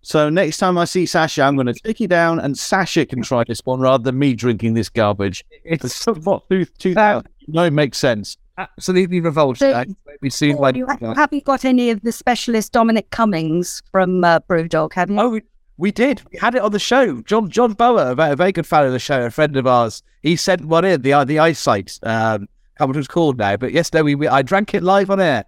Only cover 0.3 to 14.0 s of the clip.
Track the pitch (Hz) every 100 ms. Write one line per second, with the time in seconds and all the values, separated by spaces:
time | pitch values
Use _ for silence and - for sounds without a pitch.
0.3 | 165 160 - 185 175 170 185 165 170 160
1.3 | - 139 139 123 - - 226 208 175 170
2.3 | 165 143 135 - 190 175 170 143 127 110
3.3 | 123 117 113 - 127 131 131 120 127 143
4.3 | 117 123 110 113 113 101 - 104 101 98
5.3 | 90 - - - 165 127 - - 180 160
6.3 | 190 _ 190 170 _ 190 180 208 214 -
7.3 | _ - 160 175 147 143 - 139 107 98
8.3 | - _ - 156 - - 185 185 180 165
9.3 | 151 143 123 277 120 131 190 - 147 139
10.3 | - 147 - 139 - 254 277 - 226 294
11.3 | 285 - 262 262 254 240 220 233 - -
12.3 | 233 - 226 202 240 226 226 - - 220
13.3 | 165 160 165 175 - _ 190